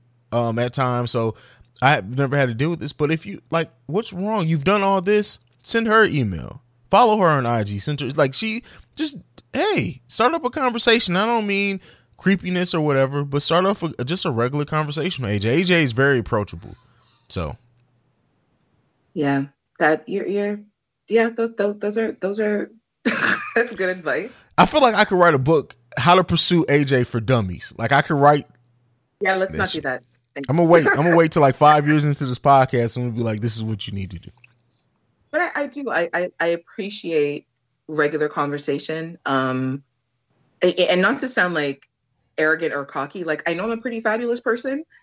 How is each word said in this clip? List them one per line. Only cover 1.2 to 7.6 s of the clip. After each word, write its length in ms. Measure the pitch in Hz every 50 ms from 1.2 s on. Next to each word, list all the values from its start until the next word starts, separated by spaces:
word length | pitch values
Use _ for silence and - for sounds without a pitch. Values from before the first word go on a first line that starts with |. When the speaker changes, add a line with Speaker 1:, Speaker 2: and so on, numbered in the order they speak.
| 113 113 104 - - - _ _ _ _ _ _
Speaker 1:
I've 380 | 123 135 151 120 92 98 123 135
never 180 | 139 131 139
had 120 | 143 135 123
to 80 | 117
deal 160 | 113 143 165
with 80 | 170 -
this. 120 | - 143
But 200 | - - 151 143
if 160 | 160 160 - 202
you, 120 | 196 - - _
like, 180 | 156 165 165 170 _ _ _
what's 260 | - 147 202 226 -
wrong? 360 | 196 175 190 208 220 214 165 160
You've 160 | 165 151 139
done 180 | 175 202 208
all 180 | 196 196 196 190
this. 380 | 175 196 208 208 208 - - - _ _ _ _
Send 260 | - - - 226 226
her 200 | 226 214 226 214
an 100 | - -
email. 480 | 147 123 101 90 80 64 50 - - - _ _ _ _ _
Follow 280 | - 202 247 220 214 220
her 100 | 190 165
on 180 | 151 139 123
I 180 | 120 120 113